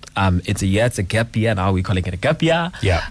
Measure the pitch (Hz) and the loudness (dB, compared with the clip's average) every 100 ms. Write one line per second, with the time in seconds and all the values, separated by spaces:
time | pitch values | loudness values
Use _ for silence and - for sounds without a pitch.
0 | - - 98 90 - 98 98 98 120 - | -10 -2 2 2 0 -2 0 2 2 0
1 | 92 110 113 113 110 110 95 92 90 92 | -2 -2 -2 0 0 0 0 0 0 -2
2 | 90 85 131 160 160 165 170 - 98 85 | -2 -2 -2 2 2 2 0 -2 0 0
3 | - | -2